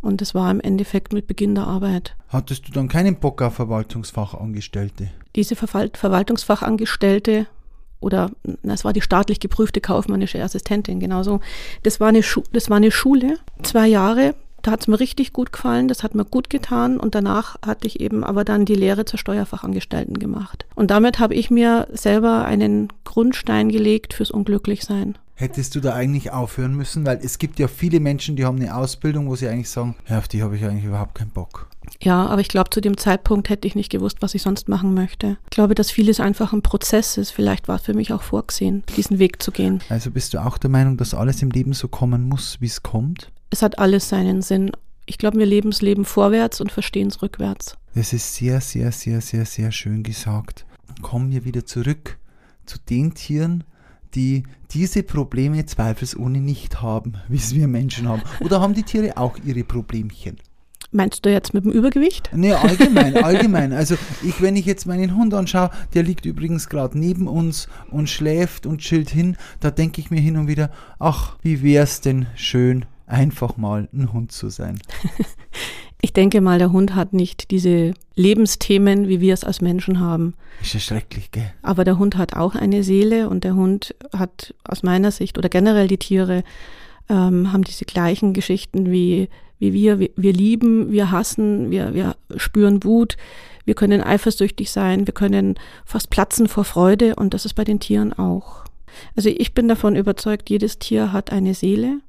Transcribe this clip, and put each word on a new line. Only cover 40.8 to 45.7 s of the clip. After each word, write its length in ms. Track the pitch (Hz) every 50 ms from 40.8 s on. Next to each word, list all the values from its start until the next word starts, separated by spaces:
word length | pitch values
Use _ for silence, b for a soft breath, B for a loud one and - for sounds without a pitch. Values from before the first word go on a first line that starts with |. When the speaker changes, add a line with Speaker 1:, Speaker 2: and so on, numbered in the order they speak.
| 135 135 131 120
Speaker 2:
dass 160 | 127 - -
alles 280 | - 110 131 131 107
im 100 | 135 135
Leben 200 | 120 123 131 135
so 160 | 139 131 - 127
kommen 400 | - - 127 123 123 120 123 127
muss, 320 | 135 131 - - - -
wie 80 | 123 117
es 160 | - - -
kommt? 480 | - - 110 113 143 175 - - - - - - -
Speaker 1:
Es 120 | - 202
hat 180 | - 208 - -
alles 300 | 202 190 196 202 - -
seinen 320 | - 190 185 185 185 190
Sinn. 300 | 190 - 190 190 190 196 - - - - - - -
Ich 120 | - - -
glaube, 220 | - 214 208 220
wir 60 | 214
leben 260 | 202 202 208 208 214